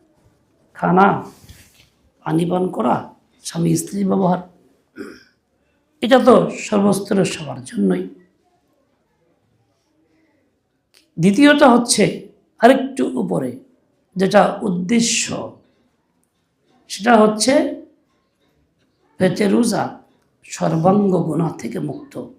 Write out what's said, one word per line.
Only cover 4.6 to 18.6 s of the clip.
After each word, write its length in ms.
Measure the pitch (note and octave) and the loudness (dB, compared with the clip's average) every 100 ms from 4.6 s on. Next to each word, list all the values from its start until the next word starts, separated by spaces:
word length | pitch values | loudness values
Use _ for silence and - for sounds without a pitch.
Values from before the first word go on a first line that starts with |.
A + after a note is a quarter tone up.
| _ _ _ - F#2+ - _ _ _ _ _ _ _ _ | _ _ _ -18 -18 -20 _ _ _ _ _ _ _ _
এটা 180 | G#3 B3+ | 2 4
তো 320 | B3 G3+ E3 | 6 4 2
সর্বস্তরের 760 | - - G#3 G3+ F#3+ - F#3+ | -6 -4 0 2 0 -2 -2
সবার 400 | - - C#3+ B2 | -2 -4 -12 -14
জন্যই। 440 | - A3+ - F#3 F#3 - _ _ _ _ _ _ _ _ _ _ _ _ _ _ _ _ _ D#4 D#4 _ _ _ _ _ _ _ _ _ _ - | -10 -2 0 -2 -6 -14 _ _ _ _ _ _ _ _ _ _ _ _ _ _ _ _ _ _ _ _ _ _ _ _ _ _ _ _ _ 0
দ্বিতীয়টা 500 | F3 G3+ C#4+ D4 C#4 | 2 6 4 6 6
হচ্ছে 600 | A#3+ - - F3+ - - _ _ - | 4 2 0 0 -2 -12 _ _ 2
আরেকটু 640 | A#3+ C4 - - B3+ B3+ | 4 4 0 -4 -4 -4
উপরে, 380 | F3+ E3 B2+ - - _ _ _ _ F#3 | -4 -4 -6 -10 -18 _ _ _ _ -4
যেটা 420 | F#3+ G3+ F3 - | 2 4 2 0
উদ্দেশ্য, 960 | A3 F3+ F3+ A#3 - - - - A2 - _ _ _ _ _ _ _ _ _ _ _ _ - | -6 -4 -2 0 0 -2 -6 -8 -12 -16 _ _ _ _ _ _ _ _ _ _ _ _ -18
সেটা 280 | - A3 A3 | -6 2 4
হচ্ছে 640 | G#3+ - B3+ D4+ - - - _ _ _ _ _ _ _ | 4 2 0 0 0 -6 -16 _ _ _ _ _ _ _